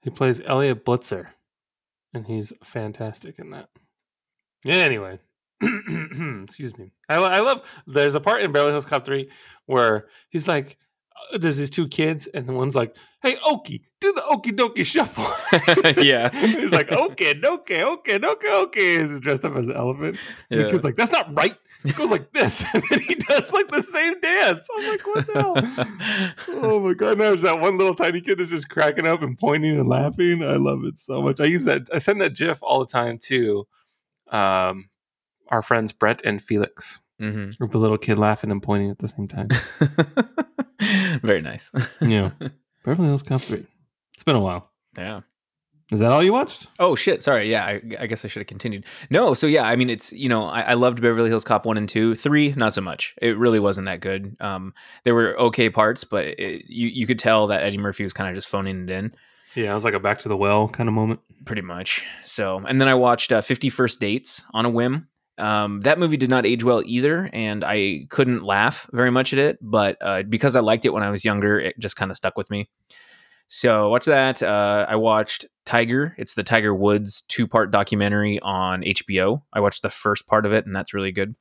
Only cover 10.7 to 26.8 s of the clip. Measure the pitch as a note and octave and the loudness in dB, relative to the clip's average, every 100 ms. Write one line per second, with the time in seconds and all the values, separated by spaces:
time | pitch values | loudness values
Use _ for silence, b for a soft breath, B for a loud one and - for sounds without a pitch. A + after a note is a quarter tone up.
10.7 | - _ _ _ - - G#3+ E3 C#3+ C#3+ | -16 _ _ _ -20 -10 -4 -2 -2 -4
11.7 | D#3+ D3+ - D#3 D#3+ - E3 B2 C3 C3 | -4 -4 -2 -2 -2 -8 -10 -6 -4 -2
12.7 | C3+ A2+ - b b C4 C4+ D#4+ C#4 - | 0 -2 -6 b b -2 0 0 0 -4
13.7 | - _ _ G4 F4+ C#4 D4 A#3+ G3+ A#3+ | -14 _ _ 0 0 0 -2 0 0 0
14.7 | A#3 D#3+ D#4+ C4+ - A2+ - - E3+ - | 0 -2 0 -2 -2 -6 -6 2 2 4
15.7 | E3 F3+ C#3 C#3+ B2+ A#2+ C4+ B3+ A3 - | 4 6 6 6 6 2 2 0 2 2
16.7 | E3 D3 F#3 D#4 - D#3+ D3 A#3 B3 - | 0 2 0 0 0 0 2 0 -2 -4
17.7 | F3 A3 E4 - G3+ B3+ A4 G#4 G4+ F#4+ | -2 -2 -4 -2 -2 0 -2 0 0 0
18.7 | A#3+ F#3 E3+ D#3 C#3+ C3 C3+ D#3 C3+ A#2+ | 0 2 2 0 -4 -4 -2 -2 -4 -4
19.7 | - B2 C3+ D#3 G3 B B B A2+ G#2+ | -2 -4 -4 -6 -8 B B B 0 2
20.7 | F#3+ D3 A#2+ A3 E4 E3 D3 F3+ - _ | 2 0 0 0 0 -2 -2 -2 -2 _
21.7 | b C#3 - G3 F#3 - D4+ C3+ - - | b -4 -2 0 0 -2 0 0 0 -2
22.7 | G#3+ - C#4 - F4 - C#4+ - F#4+ G4 | -2 0 -2 0 -6 2 2 4 0 2
23.7 | C#4+ - E4 E4 F4 E4 F#4 F#4 F3 - | -2 -2 0 0 0 0 2 2 0 -4
24.7 | A4 G#4 G#4+ - G#4+ - G#4+ G4+ F4 A#3 | -6 -4 -4 -2 -4 -2 0 2 0 -2
25.7 | C4 A#3 G3 F#3+ G3+ F#3 - - E4+ A#3 | -4 -6 -6 -4 -2 -4 -6 -12 -4 0
26.7 | G#3+ | 0